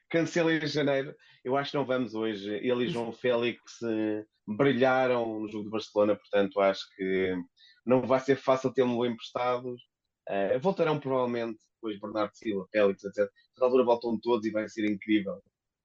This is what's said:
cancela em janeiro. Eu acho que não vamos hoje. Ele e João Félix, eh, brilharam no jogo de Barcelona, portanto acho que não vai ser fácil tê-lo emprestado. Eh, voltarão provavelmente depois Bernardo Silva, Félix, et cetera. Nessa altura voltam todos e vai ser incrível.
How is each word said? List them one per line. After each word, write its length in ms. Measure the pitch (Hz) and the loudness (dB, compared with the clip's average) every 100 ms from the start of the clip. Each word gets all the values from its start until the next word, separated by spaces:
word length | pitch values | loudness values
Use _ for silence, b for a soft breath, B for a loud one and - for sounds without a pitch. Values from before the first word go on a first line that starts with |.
| - | -4
cancela 440 | 170 160 175 165 | 0 0 2 2
em 140 | 160 151 | 0 -2
janeiro. 480 | 143 143 135 139 - b b 123 | -2 0 0 -2 -10 b b -4
Eu 100 | 135 | -2
acho 160 | 139 | -2
que 60 | 147 | -2
não 80 | 127 | 0
vamos 280 | 127 120 | 0 -2
hoje. 360 | 110 110 104 101 104 | -4 -4 -4 -6 -4
Ele 300 | 127 123 120 | 0 0 0
e 40 | |
João 240 | 117 113 | -2 -6
Félix, 680 | 110 127 120 120 110 - - | -4 0 2 0 -4 -12 -8
eh, 420 | 117 110 107 107 107 _ - | -4 -2 0 -2 -6 _ -6
brilharam 920 | 107 139 120 131 127 127 123 113 110 | 0 2 4 4 4 2 0 -2 -4
no 80 | 107 | -6
jogo 140 | 107 101 | -8 -6
de 40 | |
Barcelona, 460 | 107 - 107 104 101 | -6 -2 2 2 2
portanto 420 | _ 104 98 98 | _ 0 0 2
acho 240 | 98 98 - - | 2 2 -4 -6
que 400 | 95 95 92 92 87 _ b b - | -2 0 0 -2 -6 _ b b 0
não 160 | 127 | 2
vai 180 | 117 131 | 2 0
ser 160 | - 135 | 2 0
fácil 380 | - 127 131 | 2 2 2
tê-lo 320 | 120 123 120 123 | 2 2 2 -2
emprestado. 680 | 113 - 131 123 123 127 123 _ _ _ _ - | -4 -8 -4 -2 -2 -4 -12 _ _ _ _ -6
Eh, 320 | 98 98 127 | -2 0 0
voltarão 400 | 156 190 160 151 | 0 0 0 0
provavelmente 600 | 139 131 123 120 117 110 _ _ | 0 0 0 -2 -4 -8 _ _
depois 220 | 113 101 | -10 -8
Bernardo 340 | 104 107 101 - | -6 -4 -4 -6
Silva, 320 | 117 98 92 | -6 -6 -2
Félix, 320 | 107 101 98 98 | 2 2 2 -4
et 80 | |
cetera. 180 | 95 101 _ b - | -2 -2 _ b -2
Nessa 80 | 127 | 2
altura 200 | 127 120 | 4 4
voltam 340 | 117 120 110 | 2 0 -2
todos 260 | 117 120 107 | 0 0 0
e 60 | |
vai 160 | 107 104 | -4 -4
ser 240 | 110 107 | -2 -2
incrível. 500 | 101 - 107 95 90 - _ _ _ | -2 2 0 0 -8 -12 _ _ _